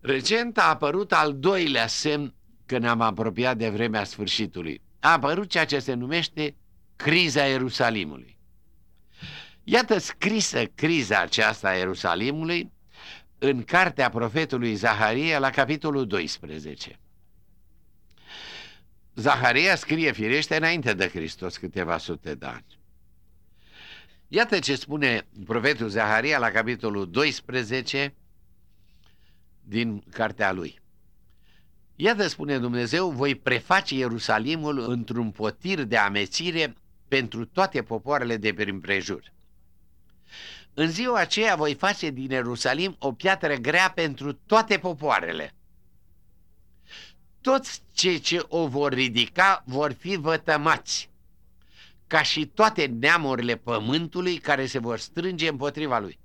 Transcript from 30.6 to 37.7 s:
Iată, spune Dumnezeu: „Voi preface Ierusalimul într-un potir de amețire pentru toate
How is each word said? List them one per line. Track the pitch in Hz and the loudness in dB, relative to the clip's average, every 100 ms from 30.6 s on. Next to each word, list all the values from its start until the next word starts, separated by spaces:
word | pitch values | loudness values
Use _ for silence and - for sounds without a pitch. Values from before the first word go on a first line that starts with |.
| 80 - - - - - - - - - - - - | -8 -12 -20 -20 -20 -20 -20 -20 -20 -20 -20 -20 -20
Iată, | - 175 220 202 | -2 0 2 0
spune | - 147 135 | -2 -2 -2
Dumnezeu: | 120 120 120 160 185 | 0 -2 0 0 0
„Voi | 131 139 | 0 -2
preface | 135 - 123 - 185 196 | 0 0 -2 2 0 2
Ierusalimul | 135 127 113 - 107 113 165 147 139 | -2 -2 -4 0 0 0 -4 -2 -4
într-un | 117 123 113 117 113 | -2 -4 -4 -4 -4
potir | - 107 - 90 190 | -4 -6 -4 -4 -4
de | 123 113 | 0 2
amețire | 101 101 98 - 170 165 151 - - - - | 2 0 -2 -4 -4 -2 -2 -4 -20 -20 -2
pentru | 135 117 117 | 0 0 -6
toate | 113 - 190 | -6 0 0